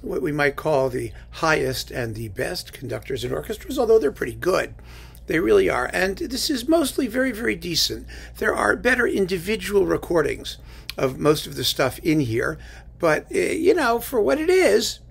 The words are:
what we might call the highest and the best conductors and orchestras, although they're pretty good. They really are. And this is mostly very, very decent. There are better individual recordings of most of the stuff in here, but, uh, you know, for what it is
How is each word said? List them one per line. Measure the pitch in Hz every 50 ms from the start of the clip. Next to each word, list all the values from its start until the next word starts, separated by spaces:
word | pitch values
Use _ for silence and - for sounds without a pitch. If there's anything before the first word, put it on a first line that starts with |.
what | - 160 - -
we | - 151
might | 147 151 143 143 139
call | - - 156 156 135 135 131
the | 123 120 117 113 - - - -
highest | - - - 160 156 151 143 131 127 117 - -
and | - 131 123 113 107
the | 110 117 110
best | 92 - 135 - 180 - - - -
conductors | - 135 117 120 117 113 - 143 117 113
and | 123
orchestras, | 127 151 151 - 214 - - - 262
although | 285 247 220 220 220
they're | - 139
pretty | - - - 131 113
good. | 113 120 170 185 156 123 - - - - - - - - - - - -
They | - 180 156
really | 190 214 214 196 190 170
are. | 143 120 123 - -
And | 175 185 190 196
this | - 349 - 247 233 - -
is | 302 240 233
mostly | 285 320 339 302 262 - - 277
very, | 226 214 254 262 262
very | 226 208 240 226 208
decent. | 170 170 180 165 143 - - 113 113 - - - - - - - -
There | 220 214 -
are | - 208 - -
better | - 180 247 254 240 -
individual | - - 214 196 170 190 180 160 190 220 208 185 190 208 202 185
recordings | 165 165 151 - - 175 170 147 135 117 101 - - - - - - - - - - -
of | - - 127 131 156
most | 160 147 156 151 -
of | - 147
the | 135 131
stuff | - - - 147 127 - -
in | - 175 151 156
here, | 143 117 113 117 123 135 156 - - - - - - - -
but, | - - 165 151 - - -
uh, | -
you | - 180 180 - - 320 349 277
know, | 359 294 233 233 240
for | 233 - - 240
what | 202 254 269 302
it | 311 339
is | 370 381 359 254 202 226 247 - - - - -